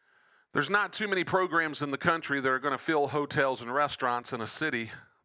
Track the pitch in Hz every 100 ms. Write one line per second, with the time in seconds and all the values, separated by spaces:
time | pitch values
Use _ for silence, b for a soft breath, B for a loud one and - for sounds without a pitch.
0 | b b b b b - 143 202 196 -
1 | 208 190 160 185 180 165 160 139 143 135
2 | 170 165 - 139 131 127 143 135 - 156
3 | 143 147 143 147 135 123 120 135 147 -
4 | 127 120 113 120 107 - 156 123 113 B
5 | B B